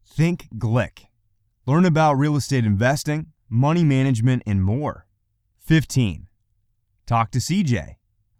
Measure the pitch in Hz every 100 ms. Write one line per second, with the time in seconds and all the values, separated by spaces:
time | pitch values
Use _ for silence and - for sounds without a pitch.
0 | _ - 160 175 - 110 110 120 104 -
1 | - _ _ _ _ _ - 151 185 156
2 | 156 139 147 147 - 135 110 101 123 147
3 | - 151 160 _ _ 113 139 170 160 135
4 | 135 120 123 127 - 98 92 120 147 -
5 | - _ _ _ _ _ - 160 - -
6 | 113 78 - _ _ _ _ _ _ _
7 | - 117 113 131 - 180 165 113 - -
8 | _ _ _ _